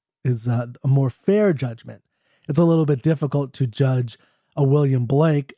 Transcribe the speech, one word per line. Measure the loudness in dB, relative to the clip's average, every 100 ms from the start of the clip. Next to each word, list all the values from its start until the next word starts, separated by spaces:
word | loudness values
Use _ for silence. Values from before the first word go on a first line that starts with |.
| _ _
Is, | -4 -4 -2
uh, | -4 -4 -6
a | 0
more | 2 0
fair | -2 0 2 2
judgment. | 0 -4 -8 -18 -20 _ _ _ _ -6
It's | 2
a |
little | 4 4 2
bit | 0
difficult | 0 -2 -2 -2 -4
to | -4 -6
judge | 0 0 0 -4 -8 _ _ _
a | -2
William | 2 2 2 0
Blake | 0 2 2 2 -4